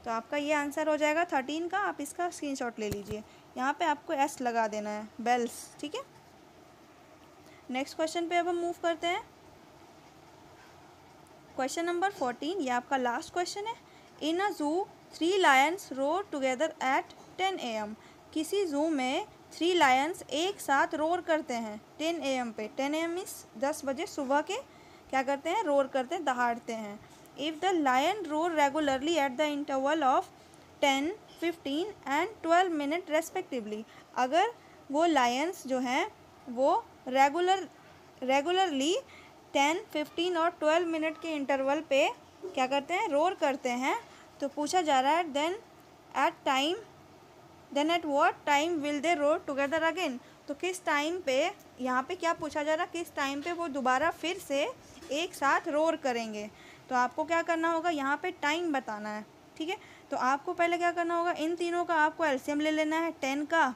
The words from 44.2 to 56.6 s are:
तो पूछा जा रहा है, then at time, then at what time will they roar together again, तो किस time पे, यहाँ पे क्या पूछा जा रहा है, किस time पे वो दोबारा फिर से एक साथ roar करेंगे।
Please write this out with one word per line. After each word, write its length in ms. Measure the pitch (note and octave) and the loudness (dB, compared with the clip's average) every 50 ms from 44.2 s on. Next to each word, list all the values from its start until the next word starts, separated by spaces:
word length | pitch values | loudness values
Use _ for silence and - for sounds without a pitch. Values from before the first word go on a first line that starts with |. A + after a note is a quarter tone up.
| - - - - | -20 -20 -8 -6
तो 80 | C#4 C4+ | -6 -6
पूछा 320 | - C#4+ D4 C#4+ - F#4 | -4 -4 -4 0 0 0
जा 180 | F4 D4+ C#4 C4 | 2 4 4 4
रहा 120 | C4 C#4 | 4 4
है, 120 | D#4 E4+ F4+ D#4+ | 2 2 0 -2
then 220 | B3+ C#4 D4+ E4+ F#4 A4+ - - - - - - - - - - - - | -2 -2 0 0 -2 -6 -10 -18 -20 -20 -20 -20 -20 -20 -20 -8 -2 0
at 180 | C#4 E4+ E4 - - | 0 0 0 -2 -2
time, 300 | D4+ C4+ C4 C#4 D#4 F#4 A4+ G#4+ - - - - - - - - - - - - - - - - - | 0 2 2 2 0 -2 -4 -8 -16 -20 -20 -20 -20 -20 -20 -20 -20 -20 -20 -20 -20 -20 -20 -18 -4
then 180 | - C#4 D4 D#4+ | 0 0 2 2
at 160 | E4+ F4 E4 | 2 0 0
what 320 | D4+ C#4 C#4+ D#4+ F#4 G#4+ - - | 2 4 4 4 4 2 0 0
time 300 | D4+ C#4+ C#4+ D4+ E4+ F4 D#4 | 2 2 4 4 2 0 0
will 220 | C#4 D4 D4 D4 | 0 -2 -2 0
they 140 | C4 E4 F4 | 2 2 2
roar 220 | D4 C#4+ C#4+ D#4+ F#4+ - - | 4 4 2 2 2 0 -4
together 320 | C#4 C4 C#4 C#4 D#4 D#4+ D#4+ | -2 -2 0 0 0 2 0
again, 340 | E4 D#4+ F4+ F4+ D4+ B3 B3 - - - - - - | 0 0 0 -4 -4 -4 -6 -12 -18 -20 -20 -10 -10
तो 60 | C#4+ | -8
किस 300 | - - F#4 F4+ - - | -4 -4 -4 -4 -4 -2
time 360 | E4+ D4+ C#4+ D4 D#4+ F4 F#4 | 0 0 0 0 0 -4 -2
पे, 320 | - C4+ B3+ C4 D#4 F#4 G4+ - - - - - | -2 0 2 2 2 0 -2 -8 -20 -20 -12 -6
यहाँ 220 | B3 B3+ B3+ B3+ | -4 0 0 -2
पे 120 | C4 - F4+ | -2 -2 -6
क्या 180 | F4 F4 E4 E4+ | -2 0 -2 -2
पूछा 280 | E4 E4 D4 - D4+ | -2 -4 -6 -4 -2
जा 120 | D4 D4+ D#4 | 0 0 0
रहा 100 | D#4 F4+ | 0 0
है, 60 | - | -4
किस 220 | - E4+ E4+ - - | -4 -8 -8 -6 -4
time 280 | D#4 C#4+ C4+ C#4 C#4+ | -4 -4 -2 -4 -4
पे 100 | D4 E4+ | -4 -6
वो 160 | F4 E4 E4+ E4 | -4 -4 -4 -4
दोबारा 420 | C4 C#4+ A#3+ B3+ B3+ C4 D4+ E4+ | -4 0 2 2 2 4 2 0
फिर 260 | E4+ - - D#4+ F#4 G4 | 0 -2 -4 -4 -4 -4
से 240 | - - C#4 C#4 D4+ A#4+ B4+ - - - - - - - | -6 -4 -2 0 0 -2 -4 -10 -18 -20 -20 -20 -10 -6
एक 220 | C4+ D4+ E4+ F4+ - | -4 -4 -4 -6 -4
साथ 340 | - C#4+ C#4 D#4 F4+ - F4 | 0 2 2 2 2 0 0
roar 280 | C#4+ D4 D#4 D#4+ D#4+ | 0 2 2 2 0
करेंगे। 520 | D#4+ - C4+ A#3+ A#3 A3+ A3 G#3+ G#3 G#3 G#3+ - - | 0 -2 -2 -2 -2 -4 -6 -8 -10 -10 -12 -16 -20